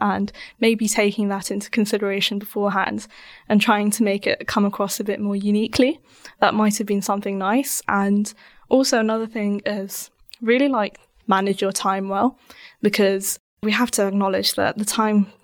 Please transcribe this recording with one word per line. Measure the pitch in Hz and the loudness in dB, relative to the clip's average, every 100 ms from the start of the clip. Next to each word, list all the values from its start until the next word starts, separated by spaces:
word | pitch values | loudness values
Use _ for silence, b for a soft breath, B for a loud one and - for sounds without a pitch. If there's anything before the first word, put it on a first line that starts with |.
and | 208 196 202 B B _ | -2 0 -4 B B _
maybe | 226 220 214 | 0 2 0
taking | - 208 202 202 | 2 2 2 -2
that | 196 - | -2 -4
into | 202 - | -6 -2
consideration | - 208 208 196 196 190 202 | -2 0 0 -2 -2 -2 -4
beforehand | 202 208 202 190 - 214 - B B B - | -6 -2 0 0 -2 -4 -10 B B B 0
and | 214 | 2
trying | 240 208 208 | 4 2 2
to | - | 0
make | 208 202 - | 0 2 0
it | - - | -2 -2
come | 214 202 | 0 0
across | - 202 - | 0 -4 -4
a | |
bit | 208 196 | -4 -4
more | 208 202 | -4 -2
uniquely. | 208 208 220 - 254 320 B B B B | 0 0 2 2 2 0 B B B B
That | - 214 | 2 4
might | 214 208 | 2 0
have | 208 | -2
been | 202 | -2
something | 196 202 202 196 | -2 -4 -4 -4
nice. | 190 247 269 - - | 0 0 0 -4 -2
And | 202 196 202 208 - b b b | 0 2 0 -2 -8 b b b
also | 262 262 233 | 2 4 2
another | 220 220 220 | 0 -2 -4
thing | 226 208 202 | -4 -4 -4
is | - 208 196 - - _ _ - | -6 -8 -8 -12 -14 _ _ -6
really, | 226 247 285 | 0 2 4
like, | 247 202 - _ _ - | 0 -4 -8 _ _ 0
manage | 190 196 190 | 2 2 0
your | 196 | -2
time | 190 196 196 196 | -2 -2 -2 -2
well, | 196 247 - B B B B | 0 0 -2 B B B B
because | 208 208 196 196 196 - _ _ | 0 2 2 2 -4 -8 _ _
we | 214 | -4
have | 214 240 | 0 0
to | - 196 | 0 0
acknowledge | 202 196 190 196 - | 2 0 0 0 0
that | 196 208 | -2 -2
the | 208 | -2
time | - 214 214 196 - | 0 2 2 2 -4